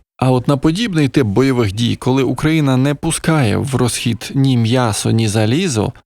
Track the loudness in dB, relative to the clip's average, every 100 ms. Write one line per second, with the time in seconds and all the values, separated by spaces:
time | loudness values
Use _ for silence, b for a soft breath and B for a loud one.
0 | _ -2 0 0 0 0 0 0 -2 0
1 | 0 0 0 2 2 2 0 0 -2 -2
2 | 0 0 0 -2 0 0 2 2 0 -2
3 | -4 -4 0 2 2 0 -2 0 0 -2
4 | -4 -6 -4 0 2 2 2 0 0 -2
5 | 0 0 0 0 0 0 0 -2 -4 -6